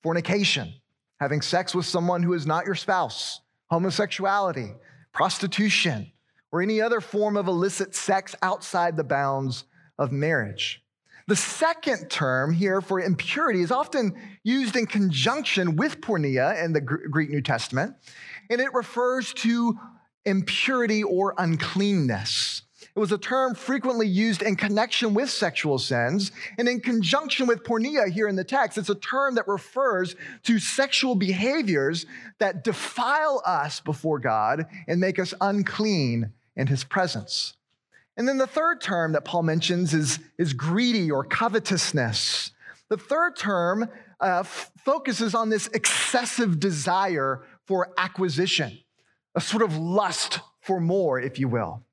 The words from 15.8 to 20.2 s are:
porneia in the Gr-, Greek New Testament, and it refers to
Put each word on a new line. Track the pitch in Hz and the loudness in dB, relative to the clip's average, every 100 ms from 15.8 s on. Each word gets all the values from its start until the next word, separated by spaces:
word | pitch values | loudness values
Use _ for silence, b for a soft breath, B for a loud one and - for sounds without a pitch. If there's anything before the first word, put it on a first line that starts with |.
| 285 - | 0 -2
porneia | - 190 143 131 139 196 | -2 0 2 2 2 2
in | 165 | 0
the | 151 | 0
Gr-, | 135 147 - | 0 -4 -2
Greek | 147 151 | -2 0
New | 143 | -2
Testament, | 123 120 - 127 196 - B B B B B | 0 -2 0 -2 -2 -6 B B B B B
and | 240 | 0
it | 269 | 0
refers | 247 214 233 247 262 214 | 0 -2 0 0 0 -4
to | - 226 233 233 220 B B B _ | -2 0 2 2 0 B B B _